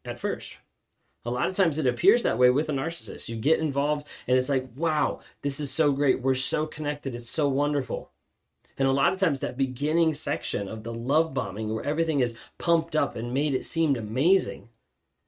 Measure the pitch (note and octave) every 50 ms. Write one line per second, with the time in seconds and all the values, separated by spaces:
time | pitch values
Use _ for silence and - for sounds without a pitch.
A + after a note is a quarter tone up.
0 | - A#2+ A#2 - - G#2 - - - - - - _ _ _ _ _ _ _ _
1 | _ _ _ _ - A#2+ B2 B2 D3+ F#3 F#3 - F#3+ E3 C#3 D3+ C#3 B2+ A#2 -
2 | - F#3+ A3+ A#3+ - D3+ A#2 A#2+ B2+ B2+ B2+ C#3 D#3+ - C#3+ C3+ C#3 E3+ E3 -
3 | - G#2+ F2 - - - A#2 A2+ A2 C#3+ D#3+ - D#3+ D3+ C3 C#3 C#3+ D3 D3+ C#3+
4 | - - - - - - B2+ B2+ B2+ C3+ C#3 C3 C3 A#2+ A2+ C3 E3 E3 D#3 D3+
5 | C#3 G#2+ - - - - _ _ - C#3+ C3 - D3+ C3+ - - D3+ D3 C#3 C3+
6 | C#3+ C#3 B2+ - A#2+ C3+ C3 B2+ - - D#3 D3+ D#3 D3+ - - D#3 D3 D3 C#3
7 | - C3+ A#2 A#2 A#2 - - - D3 C#3+ C3 C3+ D3 D3+ D3 C#3+ B2+ - A2 -
8 | - - _ _ _ _ _ _ _ _ _ _ _ _ _ - C3+ C3+ C3+ C#3
9 | C#3 F3+ F#3+ F3+ F#3+ D#3+ C#3+ C3+ D3 A#2+ A#2 B2 C#3 C3 A#2+ A#2+ C#3 D3+ D#3+ E3+
10 | E3 D#3+ D3 - - C#3+ D#3 E3 - - - G#2+ G2+ F#2+ A2 A2 A2 A#2 A#2 A#2
11 | A#2 B2+ C#3+ D#3+ E3 D3+ C#3 C3 A2 G2 F#2 G#2+ A2 G#2+ A2 A2 - C#3+ D3 D#3
12 | E3 D3+ D3+ C#3 B2+ A#2 A2+ - - - _ - - E3+ E3+ E3 D3+ - - D#3
13 | C#3+ - - A2 A#2 A#2+ B2 C#3 D3+ D3+ C3+ C3 B2+ - - E3 E3 D3+ C3+ A#2
14 | G#2+ G#2 A2 B2+ D3 F3 G3 F#3 C3+ G2+ E2 - G2+ - _ _ _ _ _ _
15 | _ _ _ _ _